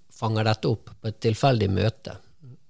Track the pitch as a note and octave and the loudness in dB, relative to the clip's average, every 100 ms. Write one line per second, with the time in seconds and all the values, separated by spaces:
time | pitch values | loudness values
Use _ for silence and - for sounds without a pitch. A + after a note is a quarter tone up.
0 | - - A2+ A2 A2 A2 B2 A2 - - | -20 -6 -2 2 2 2 0 -2 -6 -10
1 | A2 - A#2 G#2+ C#3+ A#2+ G2 F#2+ G#2 - | -10 -2 -2 2 2 2 2 2 0 -2
2 | - - - - C3+ B2+ - | -12 -18 -20 -20 -20 -20 -20